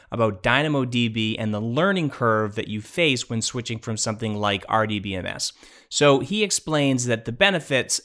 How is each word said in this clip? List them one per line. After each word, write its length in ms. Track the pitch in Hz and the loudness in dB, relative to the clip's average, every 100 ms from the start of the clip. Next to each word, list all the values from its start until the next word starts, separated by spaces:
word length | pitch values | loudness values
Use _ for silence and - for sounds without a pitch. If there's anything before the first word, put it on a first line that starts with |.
| _ | _
about 320 | 117 113 98 | 0 0 0
Dynamo 420 | 120 127 151 147 | 2 2 2 0
D 220 | 127 120 117 | 0 0 0
B 300 | 113 110 110 | 0 -2 -2
and 160 | 110 | -2
the 60 | 104 | -2
learning 500 | 113 127 185 196 151 | -2 0 2 2 -2
curve 460 | - 120 110 107 101 | 0 2 2 0 -4
that 100 | - | -6
you 160 | 107 | -6
face 480 | 104 - 165 127 - | -6 0 2 2 -2
when 100 | 117 | -4
switching 380 | - 127 117 113 | -4 -6 -6 -8
from 180 | - 110 | -6 -4
something 380 | - 104 110 | -4 -4 -4
like 320 | 104 104 101 - | -2 0 0 0
R 200 | 110 110 | 0 2
D 100 | 104 | -2
B 160 | 101 | -4
M 100 | 95 | -6
S. 280 | 92 - - - - - _ | -6 -6 -8 -10 -20 -20 _
So 300 | - 147 139 | 4 6 6
he 240 | 131 208 | 4 -2
explains 640 | 208 - - 151 143 131 123 | 0 -2 -2 0 2 2 0
that 200 | 117 117 | -2 -4
the 60 | |
benefits 680 | 117 196 185 143 135 117 - | 2 2 2 0 0 0 -4